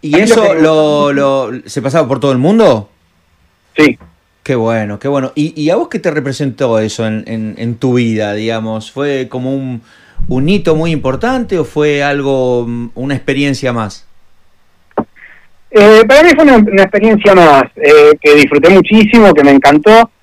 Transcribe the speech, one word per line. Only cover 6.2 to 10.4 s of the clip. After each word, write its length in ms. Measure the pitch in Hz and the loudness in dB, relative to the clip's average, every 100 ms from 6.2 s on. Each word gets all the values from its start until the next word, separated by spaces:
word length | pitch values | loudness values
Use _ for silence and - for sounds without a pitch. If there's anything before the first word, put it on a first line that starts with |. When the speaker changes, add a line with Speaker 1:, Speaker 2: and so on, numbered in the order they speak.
| 139 127 139 117 131 113 | -8 -8 -8 -6 -4 -2
Speaker 1:
eso 260 | 110 - 113 | -4 -6 -6
en, 180 | 110 - | -6 -10
en, 280 | 113 110 - | -10 -10 -10
en 180 | 117 117 | -10 -6
tu 200 | 131 123 | -4 -2
vida, 380 | 117 110 104 | -2 -4 -6
digamos? 580 | 104 113 113 113 110 110 | -6 -6 -6 -8 -10 -12
¿Fue 360 | - 143 135 127 | -10 -6 -6 -8
como 240 | 131 127 | -10 -8
un, 280 | 135 135 123 _ _ _ - - | -8 -8 -12 _ _ _ -6 -4
un 200 | 127 | -2